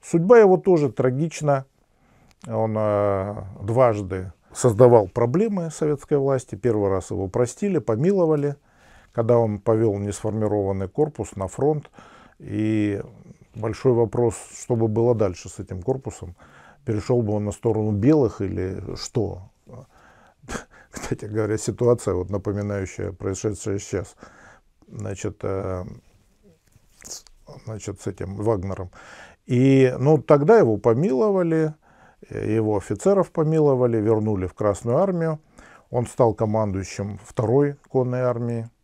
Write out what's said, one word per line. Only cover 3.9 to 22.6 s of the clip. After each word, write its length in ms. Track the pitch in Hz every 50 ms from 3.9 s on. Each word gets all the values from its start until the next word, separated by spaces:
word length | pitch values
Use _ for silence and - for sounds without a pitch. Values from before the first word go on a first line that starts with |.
| 110 104 101 90 95 95 92 92 - _ _ _ -
создавал 560 | - - 127 107 101 127 123 120 113 104 92
проблемы 640 | _ - 117 120 127 170 214 233 208 190 170 165
советской 480 | 147 - 165 151 147 135 - _ 151 143
власти. 360 | 135 139 135 127 - _ -
Первый 360 | 101 - 123 113 107 101 98
раз 200 | 95 95 92 -
его 180 | 107 95 98 95
простили, 500 | - 123 123 120 - - - 202 190 151
помиловали – 800 | 113 - 110 107 143 180 202 196 175 160 156 147 143 143 139 - _ _ _ _ _ - - - _ _ _ -
когда 180 | 113 110 120
он 220 | 120 117 110 104 101
повёл 400 | - 117 113 110 113 113 98 101
несформированный 880 | 101 104 98 - - 110 101 110 107 104 104 104 98 95 98 95 98
корпус 480 | 95 _ - 151 151 147 - 107 - -
на 140 | 98 95 92
фронт. 420 | - - 131 147 156 151 147 - _ - - - - - - - _ _
И 640 | - - 104 104 107 110 110 107 104 104 101 98 - - 107 104 - - - _ - _ _
большой 360 | 113 107 113 107 - - 135 123
вопрос, 440 | 117 117 107 - 123 120 117 107 - - - - - -
что 140 | - 123
бы 100 | 113 113
было 260 | 113 107 113 117 120 123
дальше 360 | 110 107 95 90 - - 98
с 100 | - -
этим 240 | 95 - 98 92 90
корпусом. 540 | - 135 131 131 113 - - - 90 87 _ - - - - - - - _ _
Перешёл 380 | - 110 104 98 - 131 120 113
бы 100 | 101 104
он 120 | 107 104
на 60 | 104
сторону 400 | 95 - - 117 107 107 107 107
белых 500 | 107 101 98 131 156 156 135 107 - -
или 540 | 101 95 92 92 92 95 95 95 95 - 87
что? 480 | - - - _ 127 104 92 90 87 95 - _ _ _
<laughs> 1200 | _ 117 117 135 _ _ _ _ - _ _ _ _ _ _ _ 127 - - - _ _ - - _ _
Кстати 320 | - - - - - -
говоря, 340 | 104 104 107 107 101 107 107
ситуация, 560 | - - 107 - 123 117 - 104 - - 92
вот, 160 | 90 90 87
напоминающая 800 | 101 98 95 107 98 101